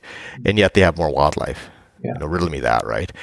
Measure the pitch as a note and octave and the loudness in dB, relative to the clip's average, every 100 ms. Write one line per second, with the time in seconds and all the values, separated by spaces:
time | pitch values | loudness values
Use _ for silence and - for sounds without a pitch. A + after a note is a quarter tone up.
0 | - - - C3+ G#2+ G#2 G2 G2+ F#2 E2 | -20 -18 -16 -6 0 4 4 6 4 4
1 | D#2 C2+ D2 - B1 - - - _ _ | 0 2 2 2 -4 -6 -14 -20 _ _
2 | A#1+ - D2 F2 E2+ C#2+ A#1+ A1+ G#1 A1 | -10 -8 -4 -2 -2 -2 0 0 0 -4
3 | - - | -6 -10